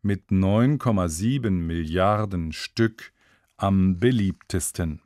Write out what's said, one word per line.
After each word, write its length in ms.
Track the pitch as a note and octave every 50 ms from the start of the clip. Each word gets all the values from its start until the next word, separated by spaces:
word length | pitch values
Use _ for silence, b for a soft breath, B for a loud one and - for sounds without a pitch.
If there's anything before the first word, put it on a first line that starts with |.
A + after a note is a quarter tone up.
mit 300 | _ G2+ G2+ F#2+ _ _
neun 480 | G2 F#2+ F#2+ F#2+ G2+ A2 A#2+ C3 D3+ C3+
Komma 300 | - B2+ A2 G2 F2+ F2
sieben 580 | D#2 E2 G2 A#2 C3+ C#3+ A#2 A2 F#2+ F2+ E2+
Milliarden 840 | E2 E2 E2+ E2 D#2 D#2+ F2+ F#2 G2+ G#2+ G#2+ G#2+ G2+ F#2+ F2+ E2 D#2+ D#2
Stück 600 | - - - _ - A2+ A2+ A2+ - - - b b b b b b b b b _
am 400 | - G2 G2 F#2+ F#2 F#2+ F#2 F2
beliebtesten. 1040 | F2+ C3 C3 A#2 G2+ F#2+ F2+ _ - _ - F#2 - - - - F2+ D#2+ D2+ D#2 _